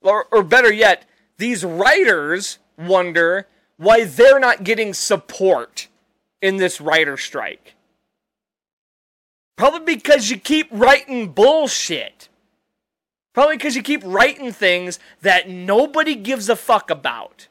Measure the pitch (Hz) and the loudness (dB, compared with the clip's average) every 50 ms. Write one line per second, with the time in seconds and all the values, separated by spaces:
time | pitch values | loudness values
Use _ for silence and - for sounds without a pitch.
0 | - 190 208 214 - _ - 220 190 156 226 254 247 226 208 208 220 208 180 - | 2 0 0 0 -2 _ 0 0 2 4 2 4 4 4 2 4 2 2 2 0
1 | _ _ _ _ _ _ _ _ 208 240 247 185 160 180 165 170 196 247 302 392 | _ _ _ _ _ _ _ _ -6 -6 -6 -6 -6 -8 -4 0 2 2 2 4
2 | 381 247 196 165 147 147 165 190 196 - - _ _ _ _ _ 165 175 190 185 | 2 2 0 0 -2 -4 -6 -6 -6 -12 -14 _ _ _ _ _ -2 0 0 0
3 | 180 175 160 170 165 165 180 196 196 _ _ _ _ _ _ _ 160 196 226 226 | 0 0 -2 0 0 0 0 -2 -6 _ _ _ _ _ _ _ 2 4 4 4
4 | 226 180 131 139 240 269 269 277 262 247 233 - 196 180 226 220 220 208 190 - | 4 0 2 6 6 6 8 6 4 0 0 -2 -2 -4 -2 -2 -2 -6 -6 -8
5 | - - 208 175 _ - - - 190 190 175 123 120 _ _ - - _ _ _ | -2 -2 -2 -4 _ -12 -8 -2 2 2 2 0 -2 _ _ -18 -18 _ _ _
6 | _ _ _ _ _ _ _ _ - 190 190 196 185 180 175 - 147 156 156 160 | _ _ _ _ _ _ _ _ -4 -4 -2 -2 -2 -4 -4 -6 -4 -2 0 0
7 | 160 143 139 135 - - - 139 110 - - _ _ _ _ _ _ _ _ _ | 0 -2 -4 -8 -12 -10 -10 -10 -10 -10 -12 _ _ _ _ _ _ _ _ _
8 | _ _ _ _ _ _ _ _ _ _ _ _ _ _ _ _ _ _ _ _ | _ _ _ _ _ _ _ _ _ _ _ _ _ _ _ _ _ _ _ _
9 | _ _ _ _ _ _ _ _ _ _ _ - 214 285 302 339 320 339 320 214 | _ _ _ _ _ _ _ _ _ _ _ 0 0 0 0 0 -4 -6 -6 -4
10 | _ - 294 285 214 202 247 190 _ - 294 311 311 - 233 202 240 262 277 554 | _ 2 2 2 2 -4 -8 -8 _ -2 -2 -2 -2 -4 -2 2 4 4 4 4
11 | - - 269 254 220 180 143 - 208 262 311 320 302 247 - - - - 170 135 | 2 -10 -8 -8 -8 -8 0 2 4 4 4 2 -2 -2 -4 -6 -6 -6 -8 -8
12 | 107 - _ _ - _ _ _ _ _ _ _ _ _ _ _ _ _ _ _ | -10 -12 _ _ -20 _ _ _ _ _ _ _ _ _ _ _ _ _ _ _
13 | _ _ _ _ _ _ _ - 277 302 311 226 - 302 240 254 208 - 294 294 | _ _ _ _ _ _ _ 2 2 2 2 -2 -6 -6 -6 -6 -4 -6 -6 -6
14 | 196 185 185 196 233 285 277 - 277 247 208 - 208 185 180 180 180 180 170 - | -6 -6 0 2 2 2 0 -6 -12 -12 -8 -2 0 0 0 0 -4 -8 -12 -14
15 | _ - _ _ - 196 180 180 175 185 185 180 180 185 202 220 285 302 285 311 | _ -20 _ _ -2 0 0 0 0 -4 -14 -12 -4 0 2 2 2 2 0 -2
16 | 311 302 302 226 196 220 269 240 196 202 233 - - - 240 202 - - 165 143 | -2 -2 -4 -6 -6 -6 -6 -6 -2 -4 -4 -4 0 0 0 0 0 -4 -8 -6
17 | 135 143 120 113 - - _ _ - _ | -6 -8 -8 -8 -14 -20 _ _ -20 _